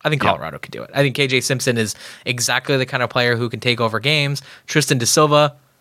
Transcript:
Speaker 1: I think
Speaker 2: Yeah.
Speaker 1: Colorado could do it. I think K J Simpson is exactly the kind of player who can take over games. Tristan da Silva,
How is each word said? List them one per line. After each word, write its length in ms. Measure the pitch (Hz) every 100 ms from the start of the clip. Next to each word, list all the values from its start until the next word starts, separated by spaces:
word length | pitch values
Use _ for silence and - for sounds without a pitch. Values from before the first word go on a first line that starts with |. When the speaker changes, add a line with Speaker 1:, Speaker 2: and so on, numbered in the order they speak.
Speaker 1:
I 60 | 151
think 140 | 151
Speaker 2:
Yeah. 80 | 107
Speaker 1:
Colorado 280 | 87 80 71
could 120 | -
do 120 | -
it. 80 | 58
I 80 | 139
think 140 | 143 123
K 120 | 135
J 140 | 127
Simpson 360 | - 127 131 117
is 180 | 107 - - - -
exactly 520 | 123 117 123 131 135
the 80 | 127
kind 160 | 131
of 80 | 120
player 260 | 123 120 117
who 140 | 120
can 100 | 110
take 200 | 123 117
over 200 | 113 110
games. 420 | 123 151 143 139 - - -
Tristan 300 | 156 143 135
da 80 | 117
Silva, 500 | - 151 147 147 - _ _